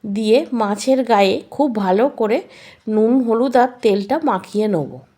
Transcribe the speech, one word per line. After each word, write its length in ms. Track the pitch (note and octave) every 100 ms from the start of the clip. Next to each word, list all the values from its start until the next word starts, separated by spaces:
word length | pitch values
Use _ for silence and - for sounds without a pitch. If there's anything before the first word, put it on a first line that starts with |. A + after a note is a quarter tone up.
দিয়ে 340 | G#3+ G3+ G#3+ A#3 D#4+ A#3+
মাছের 400 | G#3 G3+ B3+ C4 A#3+
গায়ে 240 | G#3+ G3 - -
খুব 140 | - D4 G#3+
ভালো 200 | G3 F#3+ C4+ -
করে 180 | G#3+ B3+ F#4+ - - - -
নুন, 180 | G#3+ A3 C4 A#3
হলুদ 280 | A3+ C4+ B3
আর 80 | B3 B3
তেলটা 340 | A3+ G3+ G3 D4 D4+
মাখিয়ে 380 | F#3+ - G#3 G#3+
নেব। 180 | F3+ C#3 B2+ _